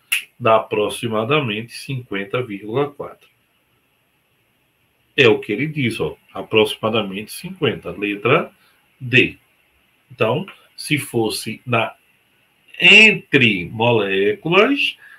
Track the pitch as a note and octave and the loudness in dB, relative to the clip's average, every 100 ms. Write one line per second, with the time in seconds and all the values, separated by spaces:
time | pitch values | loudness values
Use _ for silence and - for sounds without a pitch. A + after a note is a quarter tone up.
0 | - - - - A#2 A2 - G#2+ G2+ - | -8 -8 -8 -4 2 2 2 -2 -2 -4
1 | A#2 G#2+ A2+ D3+ A#2+ G#2 A#2 - - C3+ | -4 -2 0 0 -2 -6 -8 -14 -10 -10
2 | - G2 G2 B2+ A2 G2 G#2 A#2+ C#3+ - | -6 -8 -6 -6 -6 -10 -6 -4 -4 -6
3 | D#2+ - _ _ _ _ _ _ _ _ | -16 -16 _ _ _ _ _ _ _ _
4 | _ _ _ _ _ _ _ _ _ _ | _ _ _ _ _ _ _ _ _ _
5 | _ - A#2+ G#2 - G#2 D#3 D3+ A#2+ - | _ 2 4 4 -2 -4 -4 -2 -2 -2
6 | D2+ - _ G2 - G#2+ G#2+ - A2 A2 | -6 -8 _ -14 -2 2 2 0 -2 -2
7 | G2 F#2+ G#2+ - F3+ F#3+ C3+ E2+ F2 F2 | -4 -8 -10 -14 -14 -4 -4 -2 -8 -6
8 | G2+ G2+ A2+ D#3 - _ _ _ _ - | -6 -2 2 0 0 _ _ _ _ -16
9 | B2 B2+ - - _ _ _ _ _ _ | 0 2 2 -2 _ _ _ _ _ _
10 | _ B2+ A2+ C3+ G3 - _ - - D3 | _ -4 -2 -2 -6 -16 _ -14 -6 -6
11 | - A#2+ A2 - - G#2+ - A#2 A2 - | -4 -2 -2 -4 -10 -12 -4 -2 -2 -8
12 | _ _ _ _ _ _ _ - F3+ G3+ | _ _ _ _ _ _ _ 0 6 8
13 | A3 G3 - C#3+ A#2+ F#2+ E2+ A2 A#2 A#2 | 8 4 0 2 2 0 -4 0 2 2
14 | G2 F#2+ G#2 G#2 D#3+ F3+ A#3+ C#4 - - | 2 0 0 0 0 4 4 2 -2 -6
15 | - | -20